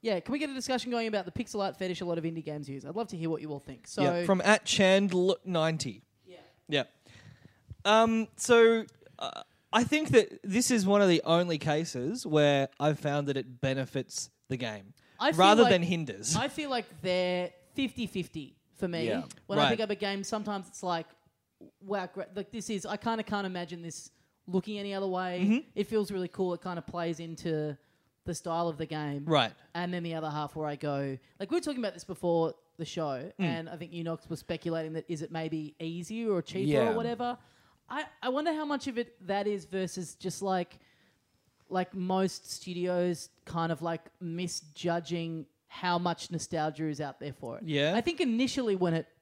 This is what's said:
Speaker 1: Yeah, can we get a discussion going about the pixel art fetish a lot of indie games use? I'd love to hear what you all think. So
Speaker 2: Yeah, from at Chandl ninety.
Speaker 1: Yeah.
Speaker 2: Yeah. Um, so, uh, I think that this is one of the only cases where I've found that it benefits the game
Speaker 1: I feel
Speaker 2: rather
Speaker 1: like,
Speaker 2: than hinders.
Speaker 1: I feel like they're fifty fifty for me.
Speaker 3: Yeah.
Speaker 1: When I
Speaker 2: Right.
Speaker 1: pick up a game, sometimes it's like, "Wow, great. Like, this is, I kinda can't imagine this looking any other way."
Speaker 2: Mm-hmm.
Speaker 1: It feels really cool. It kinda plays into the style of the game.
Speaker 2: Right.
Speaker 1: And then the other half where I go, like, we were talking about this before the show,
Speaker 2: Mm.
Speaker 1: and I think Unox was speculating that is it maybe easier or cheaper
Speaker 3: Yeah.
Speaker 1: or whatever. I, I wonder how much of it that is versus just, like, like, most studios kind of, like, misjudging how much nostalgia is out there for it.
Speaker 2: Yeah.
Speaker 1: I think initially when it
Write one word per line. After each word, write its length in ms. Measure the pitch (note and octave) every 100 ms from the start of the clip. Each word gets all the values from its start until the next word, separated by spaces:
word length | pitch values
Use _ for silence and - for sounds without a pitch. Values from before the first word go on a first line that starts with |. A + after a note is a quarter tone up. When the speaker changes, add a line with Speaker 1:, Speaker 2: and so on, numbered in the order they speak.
Speaker 1:
Yeah, 180 | A3+ F#3+
can 140 | E3
we 80 | C#4
get 100 | D4
a 40 |
discussion 360 | C4 B3 B3+ B3
going 160 | A#3+ A3+
about 200 | G#3+ F3+
the 40 |
pixel 320 | - A#3 G#3
art 140 | G3 -
fetish 220 | F#3 E3+
a 40 |
lot 140 | F3 E3+
of 60 |
indie 200 | D#3+ E3
games 240 | D3+ D3+ C3+
use? 160 | C#3
I'd 120 | C3+ F3+
love 100 | A3+
to 80 | F3+
hear 140 | E3
what 100 | D#3+
you 120 | D3+
all 80 | C#3+
think. 260 | - B2+ -
So 160 | -
Speaker 2:
Yeah, 220 | F#3 F3
from 160 | F3 F#3+
at 240 | F#3+ G#3+
Chandl 720 | - - F#3+ F#3+ G3 F3+ F#3 F3+
ninety. 580 | F#3 F3 D#3+ D#3+ C3 F#2+ _ _ -
Speaker 1:
Yeah. 120 | F3 - _ -
Speaker 2:
Yeah. 140 | D3 B2 _ - - - - - _ _ -
Um, 420 | G3+ A3 A3+ A3+ A3 -
so, 480 | - A#3 A3+ A3+ - _ - -
uh, 220 | - - - _ _
I 120 | A3
think 260 | B3 D4+ D#4
that 280 | A#3+ F#3+ -
this 260 | G3 G3 B3
is 140 | A#3+
one 160 | F#3+ G3+
of 80 | G3
the 140 | E3
only 320 | - E3+ F3 D#3
cases 680 | D3+ D3+ E3 B2+ B2+ B3 G3
where 420 | D3+ D3 C#3+ C3+ _
I've 200 | D3 C#3+
found 280 | D3+ C#3+ C#3+
that 80 | C3+
it 220 | B2 B2
benefits 680 | C3+ C3+ B2+ C#3 A#2 - - _ _
the 80 | C3
game 340 | A#2+ G#2+ G2 - _ -
Speaker 1:
I 120 | C4
feel 60 | D#3+
Speaker 2:
rather 220 | F#3+ G#3+
Speaker 1:
like, 100 | B3
Speaker 2:
than 100 | F#3
hinders. 540 | E3+ F3 C#3+ G2+ A2+ F3
Speaker 1:
I 120 | C4+
feel 200 | D4 D4
like 160 | B3 - D#3+
they're 500 | F#3 F3+ F3+ F3+ F3+ - _
fifty 320 | - C4+ - A3
fifty 480 | F#3+ E3+ D#3+ C#3 _ _ _
for 100 | F#3
me. 200 | E3+ -
Speaker 3:
Yeah. 160 | C4 B3+ - _
Speaker 1:
When 120 | G3
I 40 |
Speaker 2:
Right. 80 | -
Speaker 1:
pick 100 | A3+
up 80 | G#3+
a 40 |
game, 300 | G3+ G3+ G3
sometimes 440 | G3 G#3+ G#3 G3+ F3
it's 140 | -
like, 240 | F#3 E3+ E3 _ _ _ _ _ - _
"Wow, 260 | G3 G3 F3+
great. 140 | G3 F3+
Like, 160 | G3 G3
this 180 | A#3 -
is, 160 | G#3
I 120 | - G#3
kinda 240 | A#3 A3+
can't 240 | G#3+ G#3 G3
imagine 340 | F3+ F3 F3
this 280 | E3 - - _ _ _ -
looking 320 | F#3 G#3 G#3
any 140 | G3+
other 140 | G3 G3
way." 320 | F#3 F#3 F3+
Speaker 2:
Mm-hmm. 160 | G3 A#3 -
Speaker 1:
It 120 | - G#3
feels 240 | A3 G3+
really 180 | G3 F3+
cool. 240 | - F#3
It 80 | F3
kinda 200 | F#3 E3+
plays 360 | - F3 E3+ E3
into 600 | E3 E3 F3 D#3 D3+ C#3+ _ _ _ _ -
the 80 |
style 340 | E3 F3+ E3 E3+
of 80 | D3
the 100 | D#3
game. 380 | D#3 D3+ C#3+
Speaker 2:
Right. 280 | D3 D#3 A2+ - _
Speaker 1:
And 180 | E3+ F3
then 100 | F3+
the 120 | E3+
other 140 | D#3+ D#3
half 240 | D3+ D3
where 140 | D#3 D3+
I 80 | D3
go, 400 | D3+ C#3 C#3 C3+ _ _
like, 100 | G3
we 60 | E4+
were 40 |
talking 180 | D#4+ C4
about 140 | G#3+
this 100 | E3+
before 500 | - E3+ F3 E3+ E3 - _ -
the 80 |
show, 480 | E3 - D3+ C3 D#3+ -
Speaker 2:
Mm. 40 |
Speaker 1:
and 240 | F3+ E3 E3
I 60 | E3+
think 160 | E3+
Unox 360 | F3 E3 E3 -
was 100 | D#3+
speculating 520 | - E3 E3+ E3 D#3
that 140 | D#3+ -
is 140 | D#3+
it 100 | E3
maybe 420 | D#3+ D#3+ D#3 D3+ _
easier 500 | E3 E3+ E3+ A3 A3+
or 120 | F#3+
cheaper 260 | D#3+ - C#3+
Speaker 3:
Yeah. 180 | D3+ A3+
Speaker 1:
or 40 |
whatever. 440 | A3 A#3 A#3 A#3+ B3 _ _ _ _ _
I, 140 | C#4 D4+ -
I 60 | B3
wonder 220 | C4 D#4
how 100 | D#4
much 220 | D4+ C#4+ C#4
of 100 | A#3
it 300 | A#3 _ F3+
that 200 | G3 G#3
is 160 | G3+ D#3
versus 480 | F#3+ F#3 - F3
just, 260 | - F#3 -
like, 380 | G3 F#3 F3 - _ _ _ _ _ _ _ _ _
like, 260 | F#3 F3+
most 560 | G3 F3+ F#3 F#3+ - -
studios 800 | - - F3 F3+ F3+ F3+ E3+ - _
kind 260 | - E3 E3
of, 100 | D#3+
like, 260 | E3 E3 - _
misjudging 1300 | F3 E3 F3+ - D3+ - F3 E3+ E3 E3+ E3 E3 - _ _
how 300 | - F#3 F3
much 320 | F3 E3 -
nostalgia 560 | E3+ - E3 D#3 C#3+ D#3
is 140 | D3
out 180 | D3 -
there 120 | C#3+
for 240 | B2+ B2 A#2
it. 60 | E3+
Speaker 2:
Yeah. 280 | C#3+ D3
Speaker 1:
I 60 | G3+
think 200 | A#3+ E4
initially 560 | D4+ A3+ C4 C#4 A#3+ F#3+
when 180 | F3+
it 120 | E3 - _